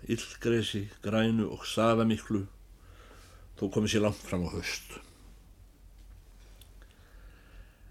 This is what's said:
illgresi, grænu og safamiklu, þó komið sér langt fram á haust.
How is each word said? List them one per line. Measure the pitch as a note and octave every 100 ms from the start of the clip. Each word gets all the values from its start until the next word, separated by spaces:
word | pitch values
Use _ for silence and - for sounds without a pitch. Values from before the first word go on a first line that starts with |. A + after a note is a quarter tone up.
| -
illgresi, | A#2 - - A#2 A#2 G#2+ G#2 G2+ -
grænu | G2+ A2 A2+ A2+ F#2
og | - -
safamiklu, | - A2+ A2+ A2+ A2 - G#2+ G2 - - - - - - - - - - -
þó | G2+
komið | G#2+ G#2+
sér | A2 G#2
langt | -
fram | - F#2 E2+
á |
haust. | F2 - - - - - - - - - - - - - - - - - - - - - - - - - - - - - - - - -